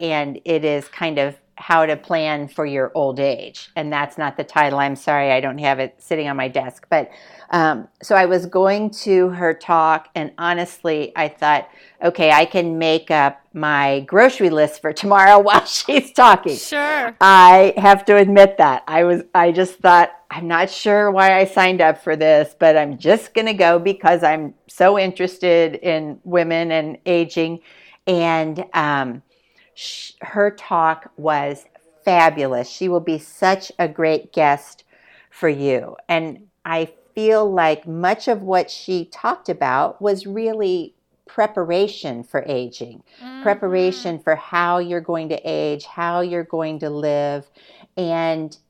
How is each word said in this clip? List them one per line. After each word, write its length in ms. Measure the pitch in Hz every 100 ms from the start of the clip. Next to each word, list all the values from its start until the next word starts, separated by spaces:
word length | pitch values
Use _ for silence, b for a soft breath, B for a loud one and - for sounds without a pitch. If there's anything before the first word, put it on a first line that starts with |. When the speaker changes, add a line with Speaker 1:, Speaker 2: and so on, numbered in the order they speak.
Speaker 1:
and 400 | 165 156 143 131 -
it 200 | 160 151
is 220 | 147 -
kind 320 | - 165 147
of 160 | 139 143 _ -
how 260 | - 165 156
to 80 | 151
plan 500 | - 170 156 151 143
for 180 | - 151
your 240 | 139 127
old 260 | 160 139 131
age. 520 | 139 127 101 - - -
And 160 | 147
that's 240 | 143 143 -
not 200 | 147 135
the 60 |
title. 340 | 143 160 147 139
I'm 160 | 139 135
sorry, 360 | - 143 143
I 80 | 131
don't 160 | 135 135
have 220 | 147 135
it 160 | 131 _
sitting 280 | - 156 147
on 100 | 139
my 100 | 131
desk. 380 | 135 127 - -
But, 200 | 160 139 B B B B
um, 380 | 175 160 131 - _
so 120 | - 196
I 100 | 185
was 180 | 180 175
going 440 | 185 190 208 214 214 220
to 240 | 185 180
her 240 | 175 175 160
talk, 540 | - 165 160 156 - 175
and 160 | 151 -
honestly, 760 | 170 175 175 - 170 156 147 -
I 140 | 151
thought, 380 | - 151 143 - b b b
"Okay, 260 | - - 156
I 140 | 151 165
can 320 | 196 170 160
make 320 | 160 160 -
up 320 | 156 139 139 _
my 480 | - 151 143 139 139
grocery 500 | 135 190 254 254 180
list 300 | 156 151 -
for 120 | 156
tomorrow 460 | 151 202 202 190 208
<laughs> 80 | 208
while 180 | 208 -
she's 460 | - - 285 -
talking." 460 | - 247 196 170 143
Speaker 2:
Sure. 580 | - 294 294 302 240 233
Speaker 1:
I 520 | 190 190 180 185 190 -
have 280 | 196 196 202
to 120 | 202
admit 400 | 196 202 196 196
that. 260 | 151 127 -
I 160 | 160 175
was, 180 | 175 175
I 180 | 185 170
just 280 | 170 185 -
thought, 320 | 185 175 175 - -
"I'm 180 | - 170
not 220 | 170 190
sure 400 | - 214 208 208
why 300 | 190 190 190
I 60 | 190
signed 360 | 196 185 185
up 160 | 160 156
for 120 | - 156
this, 400 | 156 151 151 -
but 180 | 165 156
I'm 220 | 147 143
just 340 | 156 226 -
gonna 220 | - 220 202
go 240 | 170 170
because 420 | 175 196 165 175
I'm 300 | 165 156 151 - _
so 320 | - 185 202
interested 720 | 190 180 180 180 180 170 165 147
in 440 | 180 160 151 139
women 480 | - 175 165 165 170
and 280 | 160 156 - -
aging." 540 | 175 165 - 165 170 b b b b -
And, 600 | 175 170 165 156 151 -
um, 480 | 170 151 143 131 120 _ _ _ _ _
sh-, 380 | - - - - -
her 300 | - 214 208
talk 580 | 208 - 175 160 156 - -
was 480 | 151 147 143 143 _ _ _ _
fabulous. 640 | - 175 165 151 139 123 127
She 200 | - 185
will 100 | 175
be 200 | 165 156
such 520 | - - 190 190 - -
a 80 | 170
great 460 | 151 160 156 -
guest 500 | - 151 143 - _ _ b b b b
for 180 | - 165
you. 460 | 139 139 127 - - -
And 380 | 170 160 135 _ _ -
I 240 | 165 160 _ _
feel 360 | - 214 220 208
like 360 | 190 165 151 170
much 400 | 165 180 220 -
of 140 | 220
what 260 | 190 185 -
she 340 | - - 185 170
talked 440 | - 226 359 -
about 520 | 165 135 127 156 -
was 240 | 208 196 196
really 640 | 202 220 220 196 185 160 _ _ _ _
preparation 960 | - 214 208 170 175 202 - 156 120
for 200 | 120 143 135
aging, 560 | 131 123 - 120 117 _ _
Speaker 2:
Mm-hmm. 220 | 247 262
Speaker 1:
preparation 760 | 233 208 196 185 185 185 180 160
for 160 | - 156
how 420 | - 175 175 175
you're 220 | 175 175
going 280 | 165 165 160
to 100 | 160
age, 420 | - 156 151 147 -
how 360 | - 170 175
you're 220 | 180 175
going 360 | 165 165 160 156
to 100 | 151
live. 600 | 147 151 147 143 143 139 b b b b -
And 580 | 175 165 165 160 156 - _